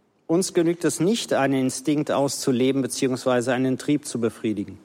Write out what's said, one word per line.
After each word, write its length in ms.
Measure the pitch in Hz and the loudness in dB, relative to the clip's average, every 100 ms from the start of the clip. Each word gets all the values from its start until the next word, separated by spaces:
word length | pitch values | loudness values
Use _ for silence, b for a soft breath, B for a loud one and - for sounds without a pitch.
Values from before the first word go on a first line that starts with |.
| _ _ - | _ _ -2
Uns 260 | 170 185 | 0 2
genügt 320 | 180 165 170 156 | 2 2 2 -2
es 160 | - | 0
nicht, 320 | 170 233 - | 0 0 0
einen 260 | 123 135 135 | 0 2 2
Instinkt 500 | 131 - - 147 143 | 0 -2 0 0 0
auszuleben 720 | 107 139 - 143 120 131 135 | 0 0 -2 0 2 2 2
beziehungsweise 720 | 123 - 131 127 131 123 120 | -2 -2 -2 0 0 0 2
einen 240 | 127 131 127 | 0 0 -2
Trieb 280 | - 147 - | 0 -2 -2
zu 140 | 123 | -4
befriedigen. 580 | 113 - 113 104 98 98 | -4 -2 -4 -4 -6 -12